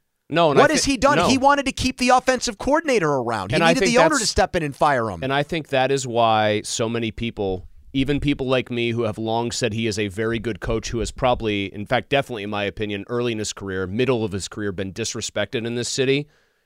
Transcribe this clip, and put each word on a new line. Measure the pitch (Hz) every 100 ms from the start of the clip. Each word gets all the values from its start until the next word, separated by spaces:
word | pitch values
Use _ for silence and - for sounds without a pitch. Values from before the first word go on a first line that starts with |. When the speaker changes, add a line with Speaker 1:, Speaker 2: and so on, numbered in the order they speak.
| _ _ -
Speaker 1:
No, | 151 170
and | 139
Speaker 2:
What | 285
Speaker 1:
I | 302
Speaker 2:
has | -
Speaker 1:
thi-, |
Speaker 2:
he | 262
done? | 277 285
Speaker 1:
no. | 175
Speaker 2:
He | 262
wanted | 269 277 269
to |
keep | - 254 -
the | 247
offensive | 254 254 254 - 208
coordinator | - 302 320 240 156
around. | 143 117 110 98
He | 151
Speaker 1:
And |
I | 170
Speaker 2:
needed | -
Speaker 1:
think | 190
Speaker 2:
the | 240
owner | 320 294
to |
Speaker 1:
that's, | 214
Speaker 2:
step | - 185 180
in |
and | 151 135
fire | 151 135 113
him. | 90
Speaker 1:
and | 131
I | 139
think | 147 170 147
that | 135 131
is | 139 127
why | 117 113 110 107 107
so | - - 117
many | 117 113
people, | - 117 110 98 92 - - -
even | 135 135 143
people | 147 143 127
like | 131 117
me | 120 117
who | 117
have | 113 107
long | 110 113 120
said | - 120
he | 110 113
is | 104
a | 104
very | 95 113 117
good | 117 101
coach | - 113 -
who | 120
has | 101
probably, | - 131 123 113 101 98
in | - 101
fact, | 123 -
definitely, | 139 131 120
in | 101
my | 104
opinion, | 101 95 104 101 101
early | 120 120
in | 110
his | 104
career, | - 98 95 92
middle | 104 127 123
of | 110
his | 98 -
career, | - 104
been | 92 95
disrespected | 90 113 117 - 113 104 120 113
in | 120
this | 117
city, | - 131 139 147 _ _ _